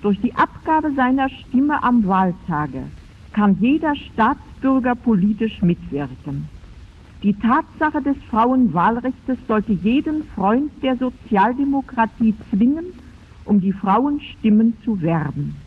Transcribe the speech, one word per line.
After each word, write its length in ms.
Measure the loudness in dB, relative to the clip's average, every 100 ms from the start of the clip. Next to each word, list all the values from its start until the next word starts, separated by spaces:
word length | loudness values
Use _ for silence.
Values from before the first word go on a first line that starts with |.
Durch 180 | 0 0
die 140 | -2
Abgabe 580 | 0 -2 -2 -2 0 0 0
seiner 340 | 0 2 -2
Stimme 540 | -4 -2 0 2 2
am 240 | 2 2 2
Wahltage 800 | 2 2 0 -6 -4 -4 -6 -12 -16 -20 -20 -8
kann 240 | 0 2 4
jeder 340 | 2 2 0 -4
Staatsbürger 1000 | -8 0 0 0 -8 -6 0 0 0 -2
politisch 680 | 0 2 2 0 -4 0
mitwirken. 880 | 0 0 -4 -8 -8 -10 -10 -8 -10 -14 -20 -20 -20 -20 -20 -4
Die 140 | -2 0
Tatsache 680 | 2 0 -2 -4 -2 -2
des 160 | -2 -4 -4
Frauenwahlrechtes 1040 | 0 2 4 2 2 0 0 -4 -8 -6 -6 -2
sollte 260 | -2 0
jeden 500 | 0 2 0 0 -4 -6
Freund 380 | -2 2 2 0 -4
der 160 | -4 -2
Sozialdemokratie 1400 | -4 -6 -2 2 2 0 -2 -2 -4 -2 -2 2 0 0 -2
zwingen, 380 | 2 2 2 -6 -16 -20 -20 -20 -20 0
um 160 | 2
die 120 | 2
Frauenstimmen 1000 | -2 0 2 2 -2 -6 -4 2 4 4 0
zu 160 | -4 -2
werben. 520 | 0 -2 -2 -6 -6 -8